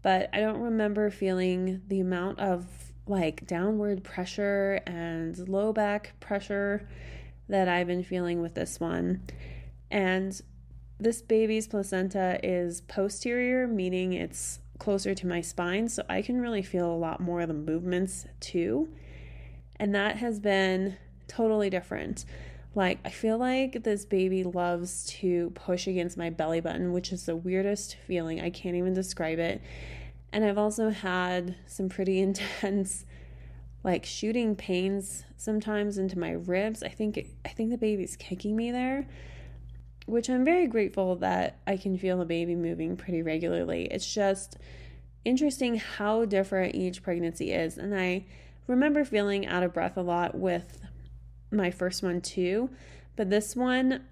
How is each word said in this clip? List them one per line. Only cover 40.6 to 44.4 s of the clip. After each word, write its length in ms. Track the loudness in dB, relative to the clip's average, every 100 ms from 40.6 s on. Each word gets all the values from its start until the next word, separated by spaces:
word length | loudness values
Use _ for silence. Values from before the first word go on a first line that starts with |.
| 6
grateful 480 | 4 2 2 2 2
that 440 | 2 4 2 -2 -2
I 80 | -2
can 200 | 0 0
feel 220 | 2 2
the 60 |
baby 320 | 2 0 0 0
moving 400 | 0 -2 -2 -4
pretty 260 | -2 -2
regularly. 600 | 0 0 2 0 0 0 -2
It's 200 | -4 -4
just 460 | 2 2 2